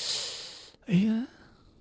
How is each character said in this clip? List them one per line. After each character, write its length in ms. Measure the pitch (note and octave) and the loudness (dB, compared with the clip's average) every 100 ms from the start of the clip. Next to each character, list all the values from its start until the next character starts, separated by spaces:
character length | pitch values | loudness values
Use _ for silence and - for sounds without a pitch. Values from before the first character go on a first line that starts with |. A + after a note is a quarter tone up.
| - - - - - - - - - | -4 -4 -6 -10 -12 -16 -20 -18 2
“哎 80 | |
呀！ 320 | F#3 G#3+ A3 C4+ - - - - - | 4 4 2 -2 -10 -20 -20 -20 -20